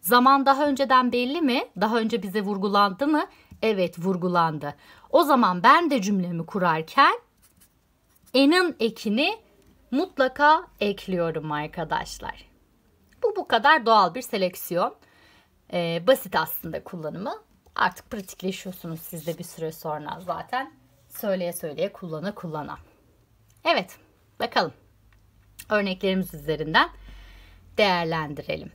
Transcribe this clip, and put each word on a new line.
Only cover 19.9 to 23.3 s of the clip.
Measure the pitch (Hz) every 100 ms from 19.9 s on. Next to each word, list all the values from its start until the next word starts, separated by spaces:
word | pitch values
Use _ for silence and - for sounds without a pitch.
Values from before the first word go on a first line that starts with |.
| 151 151 - 180
zaten. | 165 170 254 269 _ _ _ _
Söyleye | - 214 190 175
söyleye, | 170 165 143 190
kullana | 196 185 156 180
kullana. | 208 175 156 143 - - _ _ _ _